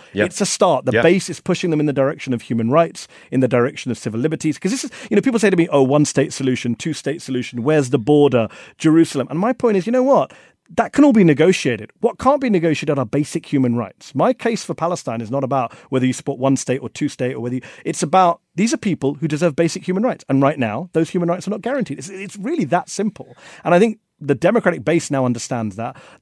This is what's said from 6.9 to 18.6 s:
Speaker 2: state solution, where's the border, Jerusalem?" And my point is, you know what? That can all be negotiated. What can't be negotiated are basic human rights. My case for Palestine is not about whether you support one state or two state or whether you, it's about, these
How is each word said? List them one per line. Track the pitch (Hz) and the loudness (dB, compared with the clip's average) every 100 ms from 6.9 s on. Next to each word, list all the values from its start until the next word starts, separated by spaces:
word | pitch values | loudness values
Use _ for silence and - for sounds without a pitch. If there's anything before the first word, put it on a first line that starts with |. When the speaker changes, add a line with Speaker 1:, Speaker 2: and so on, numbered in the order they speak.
Speaker 2:
state | 147 139 147 | -6 -6 -8
solution, | - 127 - 120 | -6 -8 -6 -6
where's | 120 156 127 | 0 0 2
the | 131 | 0
border, | 107 147 143 120 107 - - - | 4 4 6 4 -2 -8 -20 -2
Jerusalem?" | 156 160 165 143 120 | 4 4 4 0 -4
And | 156 | -2
my | 220 | -2
point | 254 240 196 | 0 0 0
is, | 190 | 0
you | |
know | 254 | 0
what? | 262 226 - - _ _ _ - | 4 2 0 -6 _ _ _ -4
That | - | -2
can | - 294 | 4 6
all | |
be | 220 | 8
negotiated. | 170 135 170 180 139 110 107 _ | 6 6 4 4 0 -4 -8 _
What | 233 - | -4 0
can't | 254 294 | 2 2
be | 262 | 2
negotiated | 190 165 147 151 139 | 2 2 0 -2 -2
are | 117 | -2
basic | 143 147 170 - | -2 -2 -6 -2
human | 143 127 120 | 0 2 0
rights. | 104 - - | -4 -12 -8
My | 131 202 | 0 0
case | 254 233 226 - | 0 -2 -4 -6
for | |
Palestine | 160 165 175 - 113 | -4 -4 -4 -6 -6
is | 107 | -4
not | 139 | -4
about | 131 135 120 - - | -2 -2 -4 -8 -4
whether | 131 127 | 0 0
you | |
support | 123 - 123 | -2 -6 0
one | 135 135 | 2 2
state | - 131 | 0 -6
or | 117 | -6
two | - 147 | -6 -6
state | - 123 131 | -4 -6 -6
or | |
whether | 120 127 | -6 -8
you, | - - - | -10 -12 -8
it's | 165 | -6
about, | 160 190 175 165 _ | 0 4 4 0 _
these | - | -4